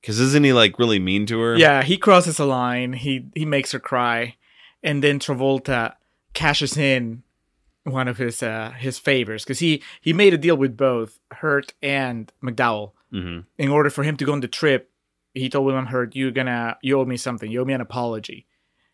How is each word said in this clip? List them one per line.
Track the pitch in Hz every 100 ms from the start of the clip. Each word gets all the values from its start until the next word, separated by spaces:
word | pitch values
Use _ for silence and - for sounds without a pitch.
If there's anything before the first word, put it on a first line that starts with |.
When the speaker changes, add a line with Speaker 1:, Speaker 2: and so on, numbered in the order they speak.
| -
Speaker 1:
'Cause | 107
isn't | 131 147
he, | 143
like, | 123 107 92
really | 120 104
mean | 92 101 107
to | 113
her? | 117 117
Speaker 2:
Yeah, | 156 139
he | 131 190
crosses | 208 185 175 151
a | 143
line. | 127 123 123 127
He, | 127 139 131 127
he | -
makes | 156 143 135
her | 131
cry. | - 127 120 117 120 - _ _ - _
And | 156 143
then | 143 143
Travolta | - 131 135 135 135 127 113 - _ _ _
cashes | - 156 143 143 151
in | 139 127 120 117 _ _ _ _ _ _
one | - 131 123
of | 117
his, | 123 -
uh, | 117 110 110 123
his | 131 123
favors, | - 131 107 110
'cause | - 131
he, | 170 147 - -
he | 160
made | 165 202
a | 165
deal | 160 151
with | 135 117
both | 135 120 110 - _
Hurt | - 156 143 139 _
and | 139 139 127 117 - _
McDowell. | 127 117 120 107 104 _ _
Speaker 1:
Mm-hmm. | 107 90 85 90 -
Speaker 2:
In | 139
order | 147 143
for | 143
him | 147 147
to |
go | 143
on | 143
the | 123
trip, | - 156 131 - _ _ _ _
he | 131 131
told | 139 135
William | 131 123
Hurt, | 127 120 131
"You're | 131
gonna, | 127 127 120 117 -
you | 131 135
owe |
me | 135 123
something. | 131 117 107
You | 117
owe |
me | 131
an | 131
apology." | 110 123 120 110 - - _ _ _ _ _